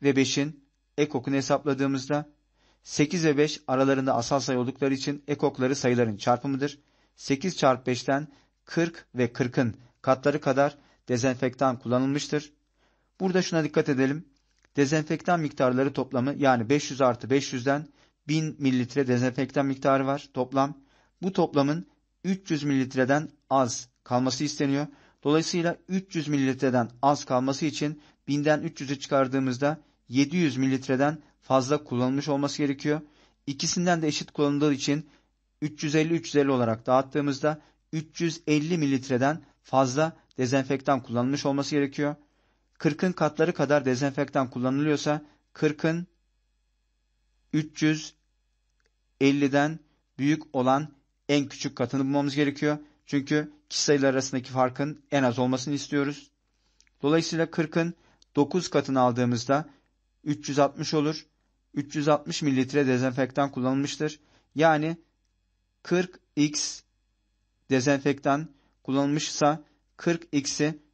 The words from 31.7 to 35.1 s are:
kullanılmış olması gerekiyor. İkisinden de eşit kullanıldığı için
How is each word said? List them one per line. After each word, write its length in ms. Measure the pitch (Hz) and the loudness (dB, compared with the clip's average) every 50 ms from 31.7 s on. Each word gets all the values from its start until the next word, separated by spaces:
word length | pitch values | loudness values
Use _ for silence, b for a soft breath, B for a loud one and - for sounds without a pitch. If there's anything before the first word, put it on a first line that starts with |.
| 147 147 147 | -2 -2 -2
kullanılmış 440 | - 131 120 127 127 135 139 139 151 | -2 -2 0 0 0 0 -2 -2 -2
olması 300 | 139 139 143 139 143 - | -2 -2 -2 -2 -2 -2
gerekiyor. 420 | 151 139 139 139 - 151 147 156 151 B B B B B B B _ | -2 -2 -2 -2 -2 -2 -2 -2 -4 B B B B B B B _
İkisinden 560 | - 143 143 - 160 - 185 175 180 175 165 | -10 -8 -6 -4 -4 -2 0 0 2 2 2
de 40 | 160 | 0
eşit 240 | 151 147 - 175 - | -2 -2 -4 -6 -6
kullanıldığı 420 | - - 147 143 143 143 147 151 | -2 0 0 2 2 2 2 2
için 360 | 143 135 - 143 143 151 156 b | 2 0 0 -2 -2 -2 -4 b